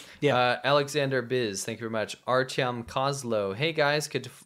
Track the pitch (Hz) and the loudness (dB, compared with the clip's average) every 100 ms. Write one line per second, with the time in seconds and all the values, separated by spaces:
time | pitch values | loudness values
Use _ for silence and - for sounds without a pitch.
0 | - - 143 123 123 120 131 143 143 147 | -18 0 2 4 4 2 2 2 2 -2
1 | 135 131 117 127 113 98 - 110 113 113 | 0 0 0 0 0 -4 -6 -6 -4 -4
2 | 101 - - 127 131 - 127 120 113 135 | -4 -6 0 2 2 0 -2 -4 -4 -2
3 | 135 139 120 110 98 104 165 156 143 151 | -2 -2 -2 0 0 -2 -2 2 2 2
4 | 151 131 117 - | -2 -6 -6 -14